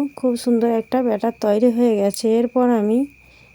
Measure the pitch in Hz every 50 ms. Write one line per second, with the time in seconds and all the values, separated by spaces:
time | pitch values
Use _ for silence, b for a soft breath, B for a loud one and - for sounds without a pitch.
0 | 285 285 - - - 254 240 233 - 247 240 226 226 233 226 226 220 - - 254
1 | 254 240 214 196 226 233 233 - - 214 202 214 233 247 226 233 240 240 220 202
2 | 196 202 196 - - 220 226 233 240 240 - 254 247 247 240 220 208 208 220 247
3 | 277 285 - b b b b b b b